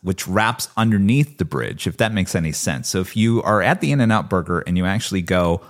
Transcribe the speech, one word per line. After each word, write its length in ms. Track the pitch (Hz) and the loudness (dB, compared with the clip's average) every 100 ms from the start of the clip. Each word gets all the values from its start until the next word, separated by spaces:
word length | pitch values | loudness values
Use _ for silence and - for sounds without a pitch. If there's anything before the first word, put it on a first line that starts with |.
which 260 | 90 92 - | -6 -6 -2
wraps 400 | 95 110 120 - - | 0 0 -2 -6 -2
underneath 600 | 113 104 98 131 147 - | 2 4 4 4 2 -2
the 60 | |
bridge, 420 | 80 67 57 - - | -4 -4 -6 -6 -6
if 100 | - | -2
that 160 | 110 | 0
makes 220 | 107 90 92 | 0 0 0
any 160 | 80 | -2
sense. 360 | 73 - 69 62 | -2 -4 -4 -4
So 120 | 95 | -4
if 160 | 92 - | -2 0
you 260 | 113 117 | 2 2
are 180 | - 104 | 2 2
at 180 | 95 185 | 2 0
the 100 | - | 0
In-N-Out 400 | 143 117 110 78 | 2 2 2 0
Burger 300 | 95 82 87 | -2 0 -2
and 160 | - 90 | 0 0
you 80 | 92 | 0
actually 360 | 98 - 95 | -2 -2 -4
go 380 | 85 92 87 82 | 0 2 2 0